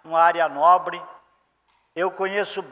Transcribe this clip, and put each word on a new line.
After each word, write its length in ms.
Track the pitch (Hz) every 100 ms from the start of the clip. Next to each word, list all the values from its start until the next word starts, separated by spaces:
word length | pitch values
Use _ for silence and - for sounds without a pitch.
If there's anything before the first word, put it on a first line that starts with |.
uma 180 | 160 165
área 280 | 170 170 156
nobre. 520 | 143 165 180 185 180 - - _ _ _ _ _ _ _ 165
Eu 160 | 185
conheço 500 | 185 196 202 190 196 143